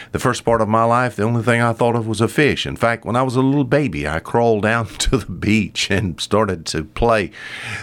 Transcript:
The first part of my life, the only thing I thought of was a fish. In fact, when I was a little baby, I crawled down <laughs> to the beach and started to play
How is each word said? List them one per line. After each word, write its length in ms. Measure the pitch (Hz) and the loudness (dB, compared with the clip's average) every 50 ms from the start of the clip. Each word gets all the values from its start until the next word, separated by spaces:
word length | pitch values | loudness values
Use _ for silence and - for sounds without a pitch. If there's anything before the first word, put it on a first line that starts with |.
| - - | -10 -8
The 80 | - 101 | -6 -2
first 240 | - 127 120 - - | -2 -2 -2 -2 0
part 160 | 120 117 113 | 0 0 2
of 80 | 110 | 2
my 160 | 104 110 113 113 | 2 2 2 2
life, 320 | 117 117 123 127 123 - | 2 2 2 0 0 -2
the 80 | - 104 | -2 -2
only 180 | 113 120 120 | 0 0 0
thing 200 | 107 120 117 117 | 2 2 2 2
I 100 | 120 120 | 2 2
thought 240 | 113 - 123 117 113 | 2 2 2 2 2
of 100 | 120 110 | 0 -2
was 140 | 110 110 104 | -2 0 0
a 80 | 117 | 0
fish. 380 | 107 - - 151 127 85 - - | 0 2 2 2 2 2 0 -4
In 100 | 69 - | -6 -2
fact, 300 | - 117 117 117 - - | 0 0 0 0 -2 -2
when 100 | 85 113 | -2 0
I 80 | 123 135 | 0 0
was 140 | 131 117 | 0 0
a 40 | 131 | 2
little 220 | 131 135 139 147 139 | 2 2 2 2 2
baby, 420 | 117 143 143 151 117 80 73 71 | 2 2 2 2 0 -2 -4 -4
I 140 | 73 78 82 | -2 -4 -4
crawled 440 | - - - 117 117 117 113 104 98 | -4 -2 0 2 4 4 2 2 2
down 240 | 107 113 117 110 | 2 0 0 -2
<laughs> 100 | - - - | -4 -6 -4
to 180 | - - 135 | -2 0 0
the 140 | 123 - - | 0 -2 -4
beach 580 | 95 - - 104 107 110 107 - - - - - | -8 -4 0 2 2 2 2 0 -4 -4 -2 -2
and 300 | 104 92 104 92 78 - | 0 0 0 -2 -4 -6
started 460 | - - 101 104 110 98 92 82 78 | -4 0 0 2 2 0 -2 -4 -6
to 180 | - - 80 78 | -6 -6 -6 -6
play 480 | - - - 123 117 113 107 92 76 - - - - - - - 113 104 - | -6 -4 0 2 2 2 2 0 -2 -8 -14 -16 -14 -14 -12 -12 -12 -12 -10